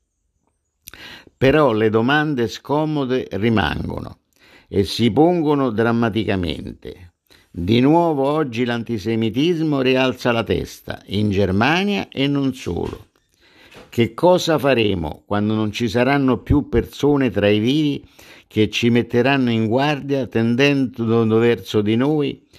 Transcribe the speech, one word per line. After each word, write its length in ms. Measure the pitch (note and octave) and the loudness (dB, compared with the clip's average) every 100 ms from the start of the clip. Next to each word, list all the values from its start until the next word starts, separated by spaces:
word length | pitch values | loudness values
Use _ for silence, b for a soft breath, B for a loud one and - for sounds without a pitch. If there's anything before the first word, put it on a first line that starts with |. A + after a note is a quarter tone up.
| _ _ _ _ _ _ _ _ - B B B B _ | _ _ _ _ _ _ _ _ -20 B B B B _
Però 360 | C3+ D3+ C#3+ | 2 4 4
le 160 | A2 A2 | 2 2
domande 580 | G#2+ A#2 D3 D3+ C#3 A2+ | 2 2 2 0 -2 -4
scomode 800 | - - C#3+ D#3 D3+ C3 B2+ - | -4 -4 -2 -2 -2 -2 -4 -4
rimangono 880 | F#2+ A2+ A2 D2+ D2 - E2 - - _ b b b b | -2 0 2 0 -2 -6 -8 -12 -16 _ b b b b
e 160 | F#2 | -2
si 260 | G2 - A#2 | -2 0 0
pongono 600 | A2 D#3+ F3+ D3+ D3 C3 | 4 2 2 0 0 0
drammaticamente. 1400 | G#2+ A2+ A#2 A#2 G2+ G2 G2 F2 - - A1+ - - F2+ _ _ b b | 0 0 0 0 0 -2 -2 -2 -6 -10 -14 -16 -18 -20 _ _ b b
Di 280 | - E2+ A#2 | -8 0 2
nuovo 480 | C3 E3 E3+ D3 C3+ | 4 4 2 0 -2
oggi 360 | D3+ D3 A2+ | -2 -4 -4
l'antisemitismo 1160 | B2 A#2+ A2 A#2 A2 A2+ A2+ A2 D#3+ E3+ D#3+ C#3 | -4 -4 -6 -6 -4 -2 -2 0 0 0 0 0
rialza 500 | C3 B2+ C3 A#2 C3 | 2 2 0 -2 -2
la 140 | A#2 | -2
testa, 580 | A2 E2+ - - - - - | 0 -2 -4 -12 -14 -14 -6
in 240 | G2 G#2+ | -2 0
Germania 760 | F#2+ G2 F#2+ B2 E3+ G3+ G3 - | 0 0 2 0 0 0 -2 -4
e 200 | - C#3 | -4 -2
non 260 | C#3+ C3+ | 0 -2
solo. 540 | B2+ - F2 - - - _ _ B B B B B B | -4 -6 -6 -6 -10 -16 _ _ B B B B B B
Che 260 | - A#2 | -2 -2
cosa 420 | - E3+ F3+ - D#3 | 2 2 4 2 0
faremo 680 | C3 B2 A2 F#2 D#2 - _ | 2 2 2 0 -4 -8 _
quando 280 | G2+ G#2 | -2 0
non 180 | A2 G#2+ | 0 -2
ci 160 | G2+ A#2+ | -2 -2
saranno 500 | G#2+ B2 C#3+ C3+ A2+ | 0 2 2 2 0
più 300 | - C#3+ - | 0 0 2
persone 600 | A#2 - - C#3 C#3+ C3 | -2 -2 -2 0 2 0
tra 180 | G2 G2+ | 2 2
i 100 | G#2 | 2
vivi 480 | A2 D3 D3+ C#3 B B B B B | 2 0 0 -2 B B B B B
che 240 | - G#2+ | 0 0
ci 180 | - A#2+ | 2 2
metteranno 600 | A#2+ A2+ A#2+ A#2+ C#3 B2+ | 2 2 0 2 2 2
in 160 | A2+ A2 | 0 0
guardia 640 | A#2+ C#3+ D3 C#3 C#3 A#2+ | 0 0 -2 -4 -4 -2
tendendo 1080 | A#2 A2+ A#2+ C#3+ C#3 B2+ - A2+ A#2 A2+ A2 | 0 0 2 2 2 -2 -2 0 2 4 4
verso 420 | A#2 A2+ - G#2+ | 4 0 -2 -2
di 160 | G#2 A2+ | 0 0
noi 500 | C3+ D3+ C#3 - b | 0 0 -2 -6 b